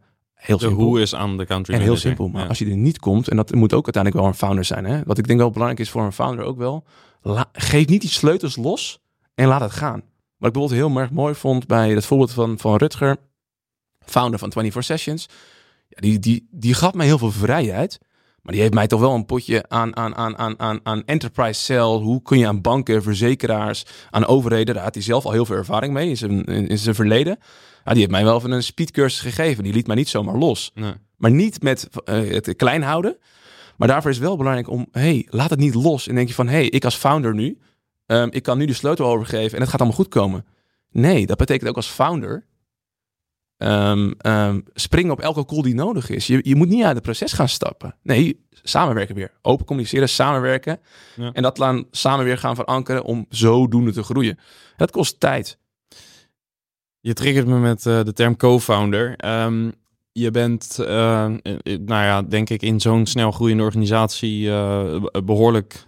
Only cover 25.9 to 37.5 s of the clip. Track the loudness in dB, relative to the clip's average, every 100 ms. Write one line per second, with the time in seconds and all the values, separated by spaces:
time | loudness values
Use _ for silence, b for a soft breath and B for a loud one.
25.9 | -2 -2 -4 -2 -2 -2 -2 -2 -2 0
26.9 | 2 4 4 2 -4 b b b b 2
27.9 | 4 4 4 4 2 0 -4 -4 -4 -4
28.9 | 0 0 0 -6 -2 -2 0 0 0 0
29.9 | -2 0 -2 -2 0 0 0 -6 -10 -10
30.9 | -10 _ _ 4 4 2 0 -2 -2 -6
31.9 | -12 -4 -4 -2 -4 -4 0 0 0 -2
32.9 | -2 -4 -6 B B B B B -2 0
33.9 | 2 0 -2 -2 -2 -2 -2 -4 -6 -6
34.9 | 0 2 0 -2 -2 0 2 2 2 2
35.9 | 0 -2 -2 0 -2 0 2 2 0 0
36.9 | 0 0 2 0 -2 -2